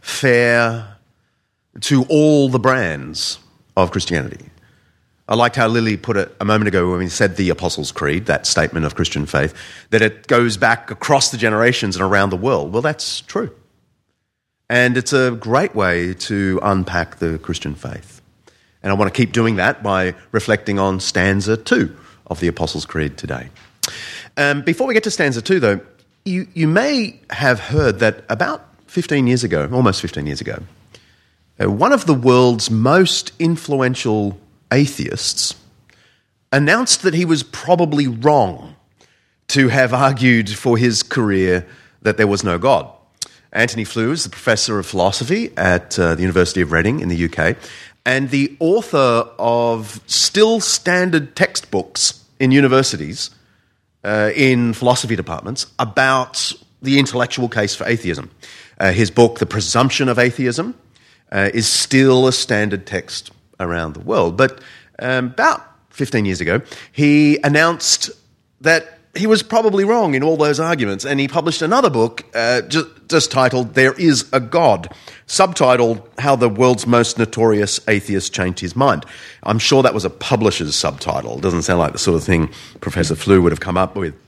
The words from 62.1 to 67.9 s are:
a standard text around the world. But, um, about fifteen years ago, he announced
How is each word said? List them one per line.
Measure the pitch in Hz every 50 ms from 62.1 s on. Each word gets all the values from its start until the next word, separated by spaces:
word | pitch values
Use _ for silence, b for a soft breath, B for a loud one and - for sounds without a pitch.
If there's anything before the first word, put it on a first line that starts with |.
| 127 127 127 131
a | 123
standard | - - - 123 104 104 104 101 98 90
text | - 101 92 - - - - - - _ _ _ _ _ _
around | 95 87 85 85 82 80 76
the | 80
world. | - - 107 - 92 85 85
But, | 92 131 131 - - B B B B B B B _
um, | - 127 131 131 127
about | 123 127 - - 320 - - - - _ _ _ _
fifteen | _ - 139 123 - 117 104
years | 98 92 85
ago, | 87 82 87 120 - B B B B B B
he | - 147 147 147 147 151 147 147 147 -
announced | 147 147 147 160 165 170 160 - -